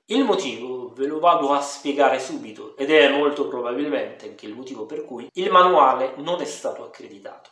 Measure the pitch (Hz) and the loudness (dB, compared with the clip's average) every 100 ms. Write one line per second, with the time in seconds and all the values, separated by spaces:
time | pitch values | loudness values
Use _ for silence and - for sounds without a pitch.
0 | - 247 247 185 123 113 127 127 120 123 | -2 0 2 0 -2 -8 -8 -8 -10 -6
1 | 139 156 170 156 139 143 - - 147 139 | -4 2 4 4 4 0 -2 -6 -2 2
2 | 139 135 - 139 113 104 - - 139 156 | 4 2 -4 -10 -12 -14 -14 -6 4 6
3 | 139 143 147 143 135 127 120 135 147 - | 6 4 2 0 -4 -4 -4 -4 -2 -2
4 | - - 107 - 107 117 131 117 107 151 | -4 -10 -18 -16 -16 -14 -12 -12 -10 -10
5 | 147 120 - 180 202 185 180 160 135 127 | -10 -12 -10 -6 2 4 6 6 4 2
6 | 131 139 156 175 - - 131 - - - | -2 -6 -6 -6 -6 -8 -8 -10 -14 -18
7 | - 98 - - _ | -20 -18 -18 -20 _